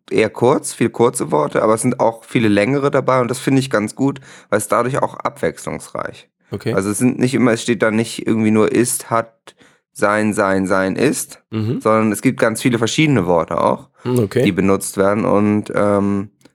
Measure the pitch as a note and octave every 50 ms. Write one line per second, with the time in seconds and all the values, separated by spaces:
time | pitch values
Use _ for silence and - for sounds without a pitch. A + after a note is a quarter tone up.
0 | _ - - G#2 A2 G#2 - - B2 A#2+ D3 - - - - - A#2+ A2+ - -
1 | A#2 B2 B2 - - D3 - D3+ D3 - - - - G#2+ A2 A2+ - B2+ - -
2 | A2+ A2 - - - - - C3+ A2+ G#2+ G2+ G2+ G#2 A2+ C#3 C#3+ C3+ C#3+ D3 C#3
3 | B2+ C3 B2+ C3 B2 A#2 B2 - - - C3+ C3+ B2+ C3 - G#2+ G#2 G#2+ - -
4 | C3 C#3 C3+ - - - - - - - - G#2+ G#2+ - - A2 A#2 B2 C3 -
5 | - A2 - - - - - - - E2+ D2+ - - D2+ D2+ D#2 - - - -
6 | - - - - - _ _ _ _ - - G2 - A2+ A2+ G2+ F#2+ G2+ G#2 -
7 | B2 B2+ - - A#2+ B2+ C3 A2 A#2 B2 A2 A2+ - - A#2 G2+ - A2 G#2+ A2
8 | A#2 - - - - - A2+ A2 A2 G#2+ A2 A2 G#2+ - - - A#2 B2+ - -
9 | - - A#2+ A2+ A2+ - _ _ _ - - _ - _ _ _ _ _ _ -
10 | G#2+ G2+ G#2 G#2+ G#2+ G#2+ G2+ G#2+ G#2 G2 F#2+ F#2+ F#2+ F2+ G2+ F#2+ F#2+ F#2+ F2+ -
11 | A2 C#3+ - - - - - - _ _ - A2 G#2+ A2 C3+ C4+ - A2 A2 A2
12 | A2 A2 G2+ - - C3 A#2 - B2 A2+ A2 A2 - C#3 A#2+ A2 A#2 A2 - -
13 | D#3 D3+ C#3+ A#2 F2+ F2 F2 E2 D#2+ - E2 - - - C3 - - - _ _
14 | - A#2+ B2+ B2 A2 F#2+ - A#2+ B2+ G2+ F#2 F#2 G2 G2 G2 G2 - - - G2+
15 | F#2+ G2 G#2 A2 F#2 F#2 F#2+ G2+ G#2 G#2 G#2 G#2 G2+ - - - G2+ G#2 G2+ G2+
16 | G2 G2+ G2+ G2+ G2 G#2+ _ _ _ _ _